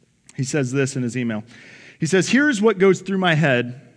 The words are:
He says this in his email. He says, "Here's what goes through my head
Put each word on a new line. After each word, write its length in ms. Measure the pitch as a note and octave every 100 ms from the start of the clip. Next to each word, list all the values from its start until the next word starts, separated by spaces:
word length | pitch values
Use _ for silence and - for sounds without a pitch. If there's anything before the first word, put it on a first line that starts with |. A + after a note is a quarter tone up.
| _ _ _
He 80 | -
says 300 | C3 D#3 B2
this 240 | C#3 C3+ C3+
in 80 |
his 120 | B2 B2
email. 280 | A#2 G#2+ - - - - - -
He 60 | D3+
says, 240 | F#3 E3+
"Here's 300 | B3+ D4 G#3
what 180 | A3 F#3+
goes 240 | F#3+ F3+
through 160 | - F#3+
my 160 | F3+
head 460 | D3+ D#3 B2 B2 B2+ -